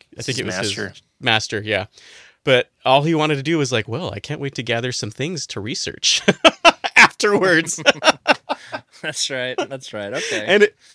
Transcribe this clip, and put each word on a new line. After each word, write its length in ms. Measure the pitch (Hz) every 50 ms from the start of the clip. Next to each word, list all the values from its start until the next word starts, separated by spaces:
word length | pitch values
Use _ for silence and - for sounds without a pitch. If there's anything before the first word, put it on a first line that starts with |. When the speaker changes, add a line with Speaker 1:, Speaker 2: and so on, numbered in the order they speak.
| - _ - -
Speaker 1:
I 40 | 113
think 140 | - 123
Speaker 2:
His 20 | 131
Speaker 1:
it 60 | 104
was 100 | 95 92
Speaker 2:
master. 320 | 92 104 107 98 110 104 95
Speaker 1:
his 120 | 95 - _ _ _ _
master, 420 | - 127 113 110 - - - 107 101
yeah. 220 | 107 107 95 95 - _ - - - - - - - _ _ _
But 260 | 151 131 123 - - _ _ _
all 180 | 131 131 139 143
he 120 | 165 165
wanted 220 | 156 151 156 151
to 60 | 139 131
do 140 | 147 170 160
was 140 | 143 123 127
like, 160 | 113 107 -
"Well, 240 | 113 139 185 131 -
I 80 | 101
can't 200 | - - 147 143
wait 140 | 143 139 139
to 60 | - 127
gather 300 | 113 117 117 120 127 120
some 180 | - - 110
things 360 | 104 - 131 160 185 147 - -
to 120 | - 113
research 600 | 95 113 147 - - - - - - - - - - - 190 - - 330 - -
<laughs> 360 | - 339 - - - 330 -
afterwards." 840 | 262 233 - - - - 214 208 202 180 190 175 160 165 156 - - 151
<laughs> 540 | 185 185 151 - 320 - - _ - 285 - _ - 285 -
Speaker 3:
<laughs> 420 | - - - 302 - _ _ - -
That's 280 | 160 147 - - -
right. 260 | 143 131 123 127 127 - 277 196
That's 240 | 139 131 131 - -
right. 200 | 107 101 101 113
Okay. 320 | 143 - - - 110 107
Speaker 1:
And 160 | 123 185 208 208
it, 120 | 208 - _ _ - _